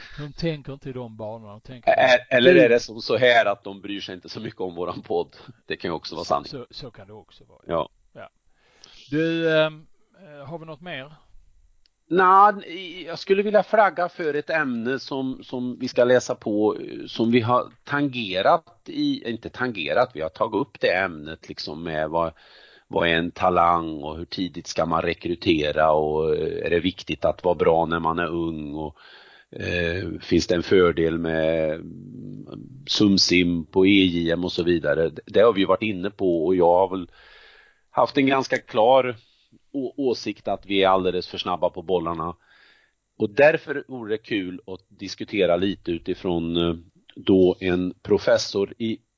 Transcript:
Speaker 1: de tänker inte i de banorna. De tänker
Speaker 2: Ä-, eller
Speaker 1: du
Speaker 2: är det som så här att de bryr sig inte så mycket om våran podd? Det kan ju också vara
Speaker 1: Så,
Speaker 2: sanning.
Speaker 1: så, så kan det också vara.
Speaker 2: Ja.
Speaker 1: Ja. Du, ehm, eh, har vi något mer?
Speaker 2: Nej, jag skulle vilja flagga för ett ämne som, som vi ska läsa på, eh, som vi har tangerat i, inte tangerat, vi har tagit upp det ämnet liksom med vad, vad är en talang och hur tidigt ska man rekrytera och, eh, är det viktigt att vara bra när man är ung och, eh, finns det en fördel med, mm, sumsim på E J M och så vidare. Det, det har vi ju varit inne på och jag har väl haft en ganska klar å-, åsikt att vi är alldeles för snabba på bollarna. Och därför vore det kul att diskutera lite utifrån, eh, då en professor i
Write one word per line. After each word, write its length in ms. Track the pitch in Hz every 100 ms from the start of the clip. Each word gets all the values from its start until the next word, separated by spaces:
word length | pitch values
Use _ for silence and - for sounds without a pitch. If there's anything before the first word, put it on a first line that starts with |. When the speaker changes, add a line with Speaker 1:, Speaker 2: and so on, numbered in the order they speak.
| - -
Speaker 1:
de 140 | 147
tänker 400 | - 165 151 139
inte 160 | 135 147
i 40 |
de 240 | 127 120 110
banorna. 340 | 107 113 107
De 100 | 104
tänker 300 | - 123 135
Speaker 2:
Ä-, 340 | 131 131 123 -
eller 240 | 127 120
Speaker 1:
du 60 | -
Speaker 2:
är 100 | 120
det 100 | 120
som 220 | 120 113
så 160 | - 117
här 280 | 123 117 101
att 180 | 101
de 180 | 101 98
bryr 200 | 98 101
sig 140 | - 92
inte 140 | -
så 100 | -
mycket 220 | - -
om 140 | 92 85
våran 260 | 87 90
podd? 340 | - 87 85 - - _ _
Det 100 | 82
kan 140 | 90
ju 60 | 80
också 200 | - 82
vara 100 | 85
Speaker 1:
Så, 40 |
Speaker 2:
sanning. 200 | 73 71
Speaker 1:
så, 180 | 131 -
så 220 | - 131
kan 160 | - 98
det 60 |
också 300 | 107 _ _
vara. 180 | 117 71 -
Speaker 2:
Ja. 220 | 117 - _ _
Speaker 1:
Ja. 160 | - 98 _ _ _ _ _ - - -
Du, 480 | 147 165 165 165 156
ehm, 280 | 156 156 156 _ _ _
eh, 240 | 190 147 139
har 120 | 165
vi 60 | 160
något 160 | 147
mer? 340 | 175 143 139 151 _ - _ _ _ _ _ _ _
Speaker 2:
Nej, 920 | 175 185 190 208 202 - 175 180 180
jag 160 | 156 160
skulle 240 | - 196
vilja 200 | 208 202
flagga 460 | - 214 196 156 175
för 240 | - 160
ett 160 | 143 -
ämne 500 | 160 139 120 113 135
som, 440 | - 139 131 127
som 360 | - 127 123 120
vi 80 | 127
ska 160 | -
läsa 320 | 123 123 - 117
på, 400 | 120 107 107 -
eh, 300 | - 58 -
som 240 | - 113
vi 100 | 123
har 300 | 113 123 - _
tangerat 960 | - 143 143 123 101 92 123 165 - _ -
i, 440 | 143 147 135 117
inte 200 | 113 -
tangerat, 600 | - 127 101 71 90 127
vi 80 | 73
har 80 | 80
tagit 320 | - 113 107
upp 180 | 143 -
det 160 | 117 90
ämnet 540 | 95 80 73 80 -
liksom 340 | - - 76
med 260 | 85 78 78
vad, 240 | 82 82 - _ - - _ _
vad 200 | 82 85
är 80 | 82
en 160 | 85
talang 720 | - 92 90 85 85 80 78
och 140 | 76 78
hur 80 | 82
tidigt 420 | - 90 82 -
ska 180 | - 82
man 160 | 82
rekrytera 880 | 85 85 85 87 98 80 76 76 78
och, 440 | 78 76 78 78 78
eh, 300 | 80 82 80
är 40 |
det 100 | 85
viktigt 460 | 90 - - 76 82
att 180 | -
vara 120 | 90 80
bra 300 | 87 82 82
när 140 | 82
man 200 | 82 82
är 80 | 85
ung 480 | 85 82 78 73 76
och, 220 | 76 - - - - - _
eh, 680 | - 95 90 85 87 90 85
finns 260 | - 87 -
det 80 | 87
en 80 |
fördel 540 | - 98 87 80 82 82
med, 560 | 82 80 80 80 78
mm, 1120 | 80 85 87 95 98 98 101 - - - - -
sumsim 760 | - 107 95 - 87 87 85 78
på 200 | 95 95
E 200 | 101 92
J 260 | 85 82
M 140 | 85 90
och 60 |
så 120 | -
vidare. 460 | 87 87 73 71 82
Det, 120 | 78 -
det 140 | 101
har 120 | 117
vi 60 | 95
ju 80 | 92
varit 140 | 92
inne 280 | 107 95 98
på 360 | - 95 85 80
och 100 | 92
jag 180 | 85
har 160 | 87 95
väl 220 | 95 85 _ - - - _ _ _ _
haft 280 | - 123 143
en 100 | 135
ganska 300 | 135 123 127
klar 580 | - 120 113 135 127 110 _ _ _ _ _
å-, 220 | 143 123 -
åsikt 500 | 131 110 113 101 -
att 180 | 98 95
vi 180 | 98
är 40 | 95
alldeles 400 | 95 90 90 -
för 100 | 92
snabba 320 | 98 87 87
på 120 | 95
bollarna. 540 | 82 90 82 85 82 87 _ _ _ _ _ _ _ -
Och 120 | 107
därför 540 | 104 147 160 - 139 -
vore 260 | 127 107
det 40 | 110
kul 440 | - 110 90 92 -
att 180 | 92 _
diskutera 680 | 98 95 - - 104 87 87
lite 360 | 98 87 -
utifrån, 680 | 85 - 90 95 85 82 85
eh, 180 | 85 82 - _ _ -
då 400 | - 95 90 -
en 340 | 95 90 90 -
professor 720 | - 101 - 113 - 101 98 -
i 220 | 113 110 _